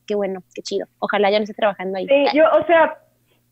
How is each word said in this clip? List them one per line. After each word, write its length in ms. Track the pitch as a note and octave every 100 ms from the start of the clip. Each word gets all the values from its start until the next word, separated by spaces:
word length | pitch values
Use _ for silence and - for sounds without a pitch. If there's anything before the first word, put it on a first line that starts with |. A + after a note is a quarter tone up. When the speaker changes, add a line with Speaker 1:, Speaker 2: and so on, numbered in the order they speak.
| -
Speaker 1:
qué 100 | G#3
bueno, 280 | G3 F#3+ -
qué 80 | -
chido. 240 | - G3 F#3 _
Ojalá 300 | G#3 G3+ G3+
ya 60 | G#3+
no 40 |
esté 100 | G#3
trabajando 440 | - G#3+ F#3+ F#3 F#3+
ahí. 100 | F#3
Speaker 2:
Sí, 180 | C#4 C#4
yo, 100 | C#4+ D#4+ D4+
o 60 | D#4+
sea, 320 | E4 D#4 - _ _ _ _ _